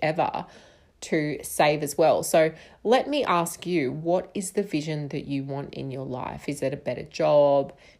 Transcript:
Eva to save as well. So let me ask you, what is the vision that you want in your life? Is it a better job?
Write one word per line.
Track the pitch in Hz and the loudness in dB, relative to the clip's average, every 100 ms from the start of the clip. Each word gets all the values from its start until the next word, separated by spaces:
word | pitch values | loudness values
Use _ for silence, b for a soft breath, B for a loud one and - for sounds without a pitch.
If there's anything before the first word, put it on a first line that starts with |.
Eva | 156 165 - - - B B B B _ | -2 0 -2 -2 -10 B B B B _
to | - 160 151 - | -4 -2 -2 -4
save | - - 151 151 | -4 2 2 2
as | 147 - | -2 2
well. | 156 117 | 4 4
So | - 170 160 160 B B | 4 4 4 0 B B
let | 208 254 277 | 2 2 2
me | 294 - | -2 0
ask | 175 170 - 175 | 0 0 -6 -2
you, | 175 127 | 0 0
what | 151 165 180 - | -2 0 -2 -2
is | 208 202 | -8 -4
the | 208 | -4
vision | 202 151 156 151 143 | -2 -4 -4 -6 -6
that | 147 - | -8 -6
you | 139 | -6
want | 135 139 143 | -4 -8 -8
in | - 135 | -10 -10
your | 131 135 | -8 -8
life? | 127 - - - | -8 -8 -8 -8
Is | 139 | -4
it | 135 | -4
a | 139 | -4
better | 127 123 | -6 -6
job? | - - 156 147 143 139 143 - b | -8 0 4 6 6 4 0 -8 b